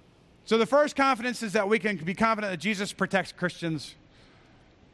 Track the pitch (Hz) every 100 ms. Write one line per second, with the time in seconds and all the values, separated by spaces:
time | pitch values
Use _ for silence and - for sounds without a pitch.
0 | _ _ _ - - 226 226 277 294 -
1 | 269 247 247 233 226 202 196 220 214 185
2 | 160 190 226 220 208 175 170 196 202 -
3 | 190 196 170 - 175 - 170 156 - -
4 | - _ - _ _ - - _ _